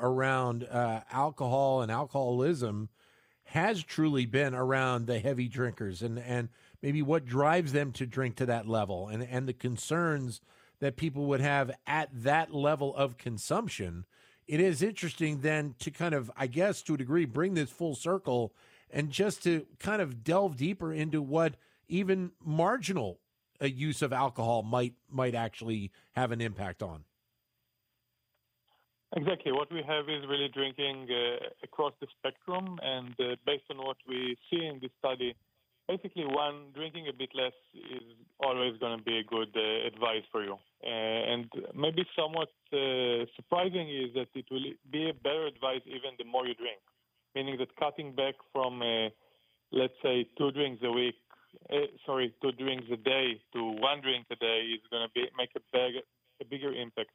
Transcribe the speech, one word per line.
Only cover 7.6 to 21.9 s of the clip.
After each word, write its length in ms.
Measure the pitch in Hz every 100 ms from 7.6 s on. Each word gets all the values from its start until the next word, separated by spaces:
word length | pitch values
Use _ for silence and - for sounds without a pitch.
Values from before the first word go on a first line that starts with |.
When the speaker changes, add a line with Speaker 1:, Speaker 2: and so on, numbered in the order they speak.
| 151
Speaker 1:
them 200 | 147 139
to 140 | 120 127
drink 280 | 131 127 -
to 100 | 123
that 200 | 117 107
level 400 | 113 101 90 104
and, 160 | 110
and 240 | 123 127 131
the 60 |
concerns 880 | 123 131 117 - 165 170 147 127 107 - - _ _
that 160 | 139 135
people 300 | 165 139 143
would 140 | 135
have 300 | 143 143 131 - -
at 220 | 156 147
that 440 | 123 127 156 160
level 420 | 147 147 151 139 135
of 220 | 139 120
consumption. 880 | 127 107 - 180 214 - 90 85 - _ - _ -
It 140 | 151
is 200 | 185 139
interesting 640 | 202 - 165 - 156 147
then 320 | 151 156 147 123
to 100 | 160
kind 240 | - 170
of, 160 | 147 113 -
I 80 | 131
guess, 340 | 139 202 -
to 100 | -
a 20 | 147
degree, 300 | 127 170 143
bring 260 | 143 185
this 180 | 175 135
full 240 | - 170
circle 600 | 131 170 190 147 123 110 - - - _
and 200 | 143 147
just 320 | 135 202 -
to 240 | 175 165 - -
kind 220 | 190 208
of 240 | 156 120
delve 320 | 131 185 196 127
deeper 340 | 156 202 160
into 300 | 156 156 151
what 360 | 135 160 160 127 _ _
even 460 | -